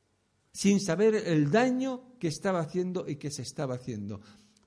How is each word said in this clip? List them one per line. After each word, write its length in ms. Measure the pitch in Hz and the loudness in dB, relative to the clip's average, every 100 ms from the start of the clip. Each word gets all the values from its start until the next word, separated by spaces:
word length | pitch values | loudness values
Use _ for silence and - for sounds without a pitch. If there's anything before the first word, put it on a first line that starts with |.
| _ _ _ _ _ | _ _ _ _ _
sin 260 | - 196 202 | 0 4 4
saber 360 | 196 165 220 214 | 2 4 4 4
el 360 | - 156 143 | 2 2 4
daño 680 | 208 254 254 262 254 - - | 4 4 2 -2 -4 -10 -6
que 100 | 170 | -6
estaba 320 | 151 196 185 | -2 -2 0
haciendo 460 | 156 180 180 180 160 | -2 -2 -2 -4 -6
y 100 | 147 | -6
que 140 | 147 | -8
se 100 | 143 | -8
estaba 340 | 120 - 139 123 | -10 -6 -6 -4
haciendo. 460 | 127 110 101 101 - - _ _ | -6 -8 -8 -10 -14 -20 _ _